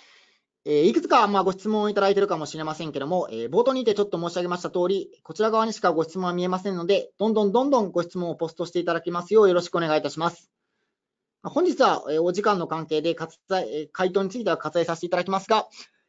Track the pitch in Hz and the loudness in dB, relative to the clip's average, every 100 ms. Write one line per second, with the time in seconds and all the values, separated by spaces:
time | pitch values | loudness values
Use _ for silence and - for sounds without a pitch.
0 | _ _ _ _ _ _ 147 147 175 311 | _ _ _ _ _ _ 0 4 4 4
1 | - 269 208 196 185 185 214 214 208 208 | 2 4 4 2 0 -2 -2 0 0 2
2 | 196 202 196 165 147 156 156 156 160 139 | 2 2 0 -2 -6 -8 -8 -8 -8 -6
3 | 139 180 - 113 120 170 247 262 226 202 | -4 -4 -4 -6 -2 0 2 2 0 0
4 | 202 170 170 180 180 175 160 180 180 196 | 0 -2 -4 -4 -4 -4 -4 0 0 0
5 | - - - 160 220 220 220 214 - 156 | -6 -16 -10 -2 2 2 0 0 0 0
6 | 160 190 180 175 180 185 196 180 170 196 | -2 -4 -4 -2 -2 -2 -4 -4 0 0
7 | - - 214 214 202 226 277 262 196 175 | 0 -2 0 2 2 2 2 2 0 -2
8 | 170 185 175 151 165 - 170 180 175 170 | -4 -4 -6 -4 -6 -6 -6 -4 -2 -2
9 | 175 175 170 220 202 175 175 175 160 151 | -2 -6 2 6 6 6 2 -2 2 0
10 | 143 147 165 - _ _ _ _ _ _ | 0 -2 -4 -4 _ _ _ _ _ _
11 | _ _ _ _ 175 285 349 262 220 156 | _ _ _ _ -4 0 2 4 2 2
12 | - 156 175 185 214 196 156 160 156 156 | -2 0 0 0 0 0 -2 -6 -4 -2
13 | 165 156 160 _ - 185 120 147 151 - | 0 -2 -6 _ -4 -4 -4 -8 -8 -4
14 | 185 196 190 240 202 165 151 175 170 165 | 0 0 -2 -2 -2 -2 -2 -2 -2 -4
15 | 170 180 180 190 - 220 - - - _ | -2 -2 -2 -2 2 0 0 -12 -20 _